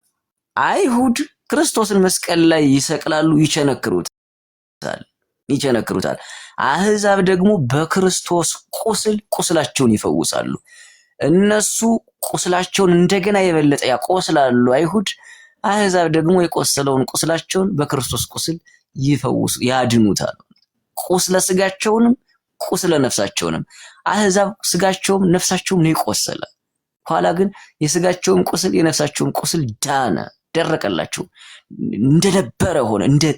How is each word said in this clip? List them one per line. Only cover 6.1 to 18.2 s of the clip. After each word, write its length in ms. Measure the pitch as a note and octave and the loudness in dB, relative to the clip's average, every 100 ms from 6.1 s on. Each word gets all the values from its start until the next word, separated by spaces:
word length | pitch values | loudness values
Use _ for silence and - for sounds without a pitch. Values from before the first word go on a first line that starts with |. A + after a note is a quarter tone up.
| - - - - - | -6 -12 -20 -16 -6
አህዛብ 560 | A#2+ D3+ G#3 G#3 G3+ G3 | -2 0 0 0 2 2
ደግሞ 260 | F#3 F#3 G3 G#3 A#2+ | 2 2 2 2 0
በክርስቶስ 840 | C#3 D#3+ G3 F#3 - - F3 D#3+ - _ - | 0 0 0 0 -2 -2 -2 -2 -6 _ -8
ቁስል 400 | A3+ G3+ G#3+ G#3+ - | -4 -2 -2 -4 -4
ቁስላቸውን 600 | - F3+ E3 C#3 - B2 | -4 -2 0 0 0 2
ይፈውሳሉ። 600 | G#2+ F#2 D2+ D2+ C2 B1 - _ - - _ _ - | 2 0 -2 -2 -4 -6 -8 _ -20 -20 _ _ -6
እነሱ 580 | C3 F3 G3+ G#3+ G#3 - A3+ A3+ _ _ | 0 2 2 2 -2 -2 0 -2 _ _
ቁስላቸውን 680 | - E3 F#3+ F3+ F3+ - F#3+ | -8 -6 -2 -2 -2 0 4
እንደገና 460 | F3 F3 G3 F#3 G3+ | 4 4 2 0 2
የበለጠ 420 | F#3 D#3+ D3 C#3 B2 | 2 2 2 2 0
ያቆስላሉ 800 | A#2+ - F#3 F3 D#3+ C3 B2 B2 | -2 0 -2 0 2 2 4 2
አይሁድ። 360 | B2+ E3 G#3 G3 - - - - _ | 2 2 -2 -4 -8 -16 -20 -20 _
አህዛብ 420 | G#3+ G#3 G3+ F3+ E3 | -2 0 2 2 2
ደግሞ 220 | D#3+ D#3+ F#3 | 2 2 2
የቆሰለውን 680 | E3+ - C#3+ - C#3 C3 B2 | 2 -2 -2 -2 0 0 0
ቁስላቸውን 600 | - D#3 E3 - F#3+ F#3+ | -2 -2 -4 -2 -2 -2
በክርስቶስ 520 | D#3+ D3 - A#2+ A#2+ | -2 -2 -4 -4 -6